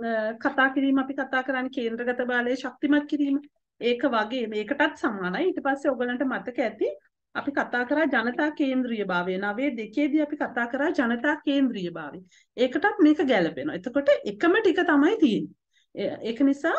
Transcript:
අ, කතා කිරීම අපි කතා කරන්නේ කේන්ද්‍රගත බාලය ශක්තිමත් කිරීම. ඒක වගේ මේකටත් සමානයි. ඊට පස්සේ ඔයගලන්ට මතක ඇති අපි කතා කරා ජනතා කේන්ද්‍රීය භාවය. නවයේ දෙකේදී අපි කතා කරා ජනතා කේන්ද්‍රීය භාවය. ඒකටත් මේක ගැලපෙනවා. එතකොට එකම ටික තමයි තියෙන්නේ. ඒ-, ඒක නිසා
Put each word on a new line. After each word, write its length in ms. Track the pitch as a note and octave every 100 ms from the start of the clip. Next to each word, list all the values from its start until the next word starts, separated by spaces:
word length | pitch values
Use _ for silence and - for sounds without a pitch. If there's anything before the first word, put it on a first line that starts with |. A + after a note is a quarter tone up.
අ, 100 | A#3 A3 G#3+
කතා 340 | A#3 C#4+ C4+ C4+
කිරීම 280 | C4+ C4+ C4+
අපි 160 | C4+
කතා 280 | C#4 B3+ C4
කරන්නේ 300 | B3+ C4 C4
කේන්ද්‍රගත 500 | C4 A#3 A3+ A#3+ B3
බාලය 300 | B3 B3 A#3+
ශක්තිමත් 540 | C4 C4 - C#4+ D4 D4
කිරීම. 320 | D4 C#4+ C#4 - _ _ -
ඒක 220 | A#3 A#3+
වගේ 440 | C#4 A#3 G#3+ C4 A3
මේකටත් 480 | G#3+ G#3 F#3 D4+ -
සමානයි. 440 | D#4 G3+ F3+ F#3+
ඊට 160 | F#4 E4
පස්සේ 320 | C#4 C4+ D4+
ඔයගලන්ට 320 | A#3+ B3 B3
මතක 360 | C4+ G#3+ F#3 A#3+
ඇති 280 | A#3 - A#4 D5 _ _ _
අපි 160 | C4+ C#4+
කතා 320 | C#4+ A3+ A#3+
කරා 220 | A#3+ D4 D#4
ජනතා 440 | A#3+ A3+ B3 D4+
කේන්ද්‍රීය 520 | D4+ C#4 C4 A#3+ A3+
භාවය. 300 | F#3+ F3+ F3+ F#3
නවයේ 360 | G3+ G#3 C#4+
දෙකේදී 500 | A#3 G#3+ B3 D4 D4+
අපි 140 | D4 D4+
කතා 300 | C4 - A#3+
කරා 240 | C4+ D4+
ජනතා 420 | D4+ A#3+ A#3 D4 D#4
කේන්ද්‍රීය 500 | D#4 C#4 C4 G#3 F3
භාවය. 300 | E3 D3 E3 F#3 _ _ -
ඒකටත් 460 | B3+ D4+ G4+ A4
මේක 220 | D4+ D4+
ගැලපෙනවා. 500 | C#4 G#3+ D#3+ C#3 D3
එතකොට 340 | F3+ B3 C#4 C#4 B4
එකම 340 | - G3+ E4+
ටික 260 | G#4 G#4+ D4+
තමයි 360 | F4 D4 D4+ A4
තියෙන්නේ. 380 | C#4+ G3+ - - _ _ _
ඒ-, 220 | - G3 -
ඒක 200 | G#3+ A#3
නිසා 360 | C#4 C#4 E4